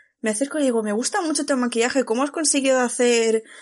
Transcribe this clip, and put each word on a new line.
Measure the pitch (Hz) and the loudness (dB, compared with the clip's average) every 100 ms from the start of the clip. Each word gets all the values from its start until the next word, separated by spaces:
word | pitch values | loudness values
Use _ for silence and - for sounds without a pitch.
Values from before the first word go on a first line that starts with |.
| _ _ | _ _
me | 220 | -4
acerco | 214 277 311 | -2 -2 0
y | |
digo, | 269 226 | 0 0
"Me | 214 | -2
gusta | 208 254 415 | -2 -2 -2
mucho | 330 311 | -2 -2
tu | 294 269 | -2 0
maquillaje, | 247 233 240 269 | 0 0 0 0
¿cómo | 247 226 | 0 0
has | 285 | -2
conseguido | 339 294 285 269 262 | -2 -2 0 2 2
hacer | 240 - 240 233 226 220 220 - | 2 2 2 4 2 0 -2 -18